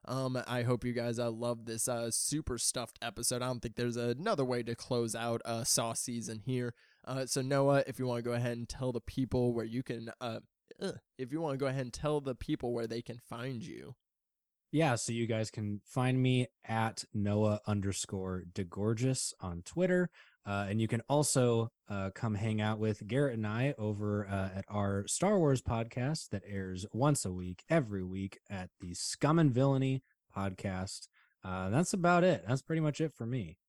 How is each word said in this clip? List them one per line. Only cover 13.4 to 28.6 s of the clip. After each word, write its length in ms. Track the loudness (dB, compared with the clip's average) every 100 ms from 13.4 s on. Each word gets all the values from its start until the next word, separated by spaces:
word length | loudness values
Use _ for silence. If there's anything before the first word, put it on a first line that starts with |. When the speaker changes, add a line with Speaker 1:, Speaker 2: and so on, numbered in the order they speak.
| -6 -6
Speaker 1:
you. 320 | -8 -12 -14 -18 _ _ _ _ _ _ _
Speaker 2:
Yeah, 240 | 4 4
so 180 | 4 0
you 140 | 0 2
guys 240 | 2 0
can 300 | -2 -4 -4
find 380 | -4 0 2 4
me 260 | 4 4 2 _
at 400 | -2 2 2 -2 -6
Noah 480 | -2 2 4 4 2 0
underscore 800 | 0 0 -2 -4 -4 -4 -6 -6
DeGorgeous 800 | -6 -6 -2 0 2 0 0 -4 -6
on 220 | -8 -8
Twitter. 480 | -6 0 2 4 2 -4 -20 _
Uh, 220 | -4 -2 0
and 120 | 2
you 60 | 2
can 140 | 0 2
also, 640 | 2 4 4 4 4 0 _ _
uh, 220 | -4 -4
come 220 | -2 -2 0
hang 240 | 0 0
out 180 | 0 2
with 260 | 0 -2 -2
Garrett 260 | 0 0
and 100 | 0 -2
I 280 | 0 0 0
over, 500 | -2 -2 0 0 0
uh, 220 | -2 -2
at 100 | -6 -4
our 360 | -2 0 0 -2
Star 300 | 0 2 4
Wars 200 | 4 2
podcast 680 | 0 -2 -2 -2 -2 -2 -4
that 140 | -8 -4
airs 400 | -6 -4 -6 -6
once 320 | 2 2 2
a 80 | 0
week, 320 | -4 -6 -8 0
every 360 | 2 2 -4
week 340 | -4 -4 -6 -8 _
at 220 | -8